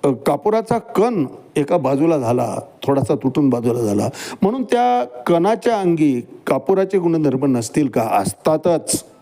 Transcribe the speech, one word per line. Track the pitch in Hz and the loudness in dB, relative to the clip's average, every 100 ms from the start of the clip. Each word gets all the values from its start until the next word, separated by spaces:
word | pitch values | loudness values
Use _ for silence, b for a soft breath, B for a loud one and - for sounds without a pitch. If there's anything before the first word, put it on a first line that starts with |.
कापुराचा | 147 123 - 147 214 220 - 233 | 0 0 -2 0 2 0 0 -4
कण | - - 226 214 127 - - - | 0 0 2 0 -4 -8 -6 -4
एका | 143 175 | 0 0
बाजूला | 131 139 165 156 | 0 2 2 2
झाला, | 117 123 120 - - - | 0 0 -2 -6 -12 -8
थोडासा | - 139 131 151 | -2 0 0 0
तुटून | 135 143 139 | 0 2 2
बाजूला | 120 120 120 | 2 0 0
झाला, | 110 101 - B B B | 0 0 -2 B B B
म्हणून | 196 262 | 0 0
त्या | - 240 247 247 - | 0 2 2 0 -2
कणाच्या | - - 170 185 220 240 220 | -6 0 2 2 2 0 0
अंगी | 180 165 151 123 113 - - | 0 2 2 0 -4 -14 -4
कापुराचे | 135 - 190 190 196 | -2 0 0 2 0
गुणधर्म | 170 165 147 127 143 123 | 0 0 0 0 0 0
नसतील | 110 - 139 | -2 -2 0
का? | 123 | 0
असतातच. | 110 101 98 - - 156 180 160 - - - - | 0 0 -2 -4 -2 0 0 0 -2 -6 -8 -20